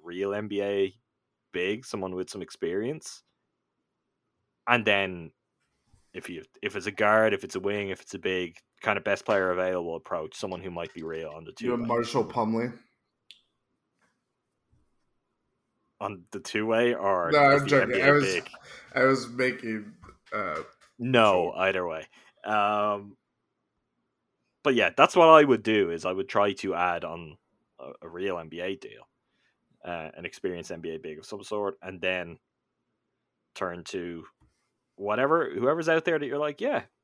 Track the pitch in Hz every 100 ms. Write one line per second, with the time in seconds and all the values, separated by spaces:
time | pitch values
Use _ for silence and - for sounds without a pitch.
0 | 82 87 98 101 107 101 101 101 95 -
1 | _ _ _ _ _ 90 92 110 135 107
2 | 92 92 90 101 87 - 85 95 117 156
3 | - - _ _ _ _ _ _ _ _
4 | _ _ _ _ _ _ - 120 107 101
5 | 95 90 80 _ _ _ _ _ _ _
6 | _ 92 - 85 - _ 104 101 92 95
7 | 107 110 110 98 - 95 98 104 98 92
8 | - 95 95 92 87 - _ _ 117 101
9 | 104 95 - 101 92 90 92 90 85 82
10 | - 87 78 - 101 90 92 87 82 85
11 | 80 80 80 78 82 - 120 120 117 120
12 | 113 131 104 120 110 113 120 120 _ _
13 | _ _ _ - _ _ _ _ _ _
14 | _ _ _ _ _ _ _ _ _ _
15 | _ _ _ _ _ _ _ _ _ -
16 | 104 95 87 98 - 107 110 113 120 120
17 | 98 92 85 147 143 143 139 139 - 123
18 | 139 143 113 90 - - - - - 131
19 | 131 131 117 123 127 - 117 110 104 -
20 | - - - 107 95 78 - _ _ -
21 | 123 123 107 92 82 - 95 95 90 80
22 | 80 _ _ _ - 107 104 104 104 101
23 | 101 - _ _ _ _ _ _ _ _
24 | _ _ _ _ _ _ 147 120 90 -
25 | 151 185 165 156 147 113 107 110 87 85
26 | 90 92 95 107 101 98 95 85 90 85
27 | 82 82 82 - _ _ _ _ 65 -
28 | 82 87 98 87 80 82 92 98 - -
29 | - _ _ _ _ _ _ _ - 87
30 | 80 - 87 - 95 87 80 85 85 80
31 | 80 78 - 104 101 104 101 98 90 92
32 | 92 92 85 80 _ _ _ _ _ _
33 | _ _ _ _ _ - 92 87 80 98
34 | 87 82 - _ _ _ _ _ _ -
35 | 101 107 139 165 139 73 127 165 165 160
36 | 170 156 143 143 151 139 247 233 - _